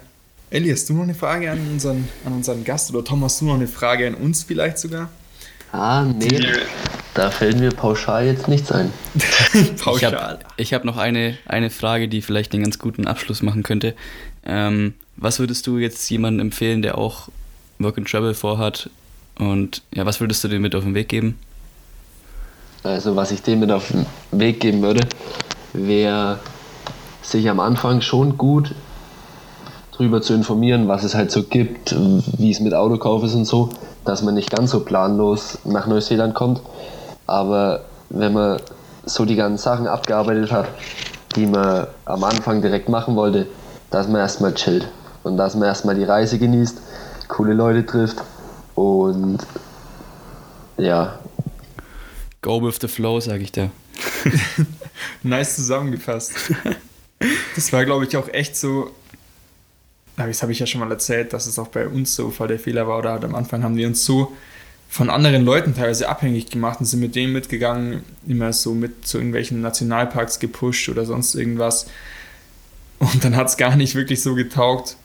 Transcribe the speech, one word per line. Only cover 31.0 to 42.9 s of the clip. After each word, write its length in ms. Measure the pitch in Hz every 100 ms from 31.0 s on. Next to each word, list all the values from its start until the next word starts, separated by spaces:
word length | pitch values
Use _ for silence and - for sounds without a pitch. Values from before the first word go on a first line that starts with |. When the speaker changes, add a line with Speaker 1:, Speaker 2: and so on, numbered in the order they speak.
Speaker 2:
es 120 | 101 104
halt 160 | 101
so 100 | 107
gibt, 520 | 98 127 117 - - 78 95 95 - -
wie 140 | 107
es 80 | 98
mit 140 | 107 80
Autokauf 480 | 107 113 117 110
ist 100 | 110
und 120 | 117 110
so, 260 | 117 120 - - -
dass 180 | - 98
man 140 | 104 104
nicht 160 | 98
ganz 180 | 104 123
so 100 | 120
planlos 760 | - 95 95 104 104 104 - -
nach 240 | - 104 104
Neuseeland 480 | 107 107 110 113 110
kommt. 260 | 123 127 - - - - - - -
Aber 600 | 98 98 101 101 90 - - -
wenn 220 | - 104
man 280 | 104 104 98 - - - - -
so 180 | - 110
die 100 | 107
ganzen 220 | 104 104
Sachen 300 | - 120 117
abgearbeitet 640 | 107 - 107 107 110 107
hat, 160 | 110 95 - - - - - - -
die 120 | 107
man 400 | 101 98 92 87 - -
am 180 | 95
Anfang 380 | 98 113 113 107
direkt 260 | 101 98
machen 280 | 113